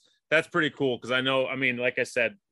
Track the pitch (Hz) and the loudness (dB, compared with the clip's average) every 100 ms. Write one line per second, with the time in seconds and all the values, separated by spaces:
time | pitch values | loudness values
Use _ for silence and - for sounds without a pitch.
0 | _ _ _ 156 156 175 147 - 135 113 | _ _ _ 0 2 -2 -2 0 -2 -2
1 | 117 127 131 135 131 131 131 120 123 127 | -2 0 2 0 0 -2 -2 0 0 0
2 | 120 123 110 101 _ | -2 0 -2 -4 _